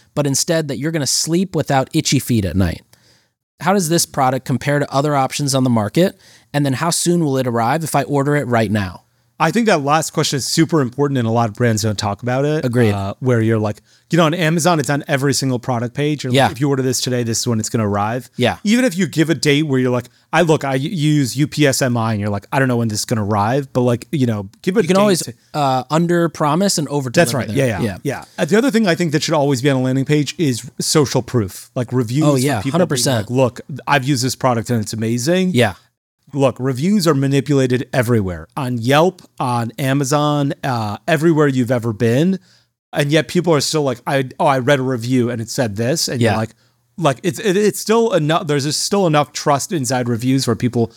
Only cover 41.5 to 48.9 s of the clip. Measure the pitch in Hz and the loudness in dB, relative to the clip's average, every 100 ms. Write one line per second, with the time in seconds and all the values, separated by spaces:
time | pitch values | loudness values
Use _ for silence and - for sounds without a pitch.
41.5 | 131 117 123 117 104 117 123 175 190 - | 2 0 0 -2 0 2 2 2 -2 -8
42.5 | _ _ _ _ 160 143 156 - 180 170 | _ _ _ _ -4 0 0 2 0 2
43.5 | 151 - 156 139 120 - 139 131 - 165 | 2 0 -2 -2 -4 -2 -2 -2 0 2
44.5 | 135 127 139 127 127 120 131 117 120 110 | 2 2 2 0 -4 0 2 2 -2 -6
45.5 | - 120 98 117 165 - 139 113 104 110 | -4 -2 -2 -2 -2 -2 0 0 0 -4
46.5 | - _ _ _ - 156 135 185 170 202 | -8 _ _ _ -2 0 0 -4 -2 0
47.5 | 185 208 - - 226 226 180 151 160 170 | 2 2 0 0 2 2 2 0 0 0
48.5 | 147 143 135 - | -2 -2 -4 -2